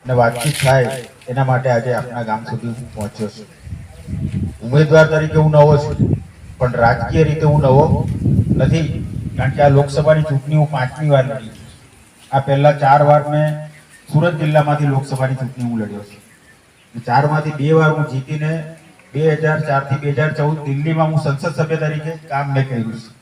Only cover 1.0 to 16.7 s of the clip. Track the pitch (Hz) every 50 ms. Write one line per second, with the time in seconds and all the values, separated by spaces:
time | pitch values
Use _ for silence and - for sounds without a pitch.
1 | 120 - - - - - 123 127 135 127 127 123 127 131 123 117 120 127 120 110
2 | 110 123 120 120 117 110 110 110 117 - 120 110 - 117 113 120 131 - - 113
3 | 104 104 - - 107 104 - - - - - - - - - - - - - -
4 | - - - - - - - - - - - - - 117 127 147 156 147 156 156
5 | 156 156 156 156 156 151 156 160 156 156 151 151 147 151 151 139 - - - -
6 | - - - - - - - - - - - - 127 123 117 117 117 117 123 127
7 | - - - 165 160 147 151 - - 151 147 147 139 131 127 135 147 160 - -
8 | - - - - - - - - - - - - 131 - - 160 160 147 - -
9 | - - - - - - - - 127 131 135 - 147 143 139 139 143 143 - 160
10 | 147 151 156 156 151 147 143 135 131 143 151 156 151 143 - 131 127 127 - -
11 | 156 151 143 135 127 127 - 131 110 110 - - - - - - - - _ -
12 | - _ _ _ - - - 135 131 - 139 139 143 147 143 143 143 135 139 147
13 | 147 147 147 147 143 147 151 151 151 151 151 - - - - - - _ - -
14 | _ - - 151 170 175 165 151 156 151 151 151 147 147 147 147 147 143 135 131
15 | - - 131 123 131 131 131 127 131 117 - - 123 120 117 113 107 101 101 101
16 | 101 - - - - _ _ _ _ _ - _ _ _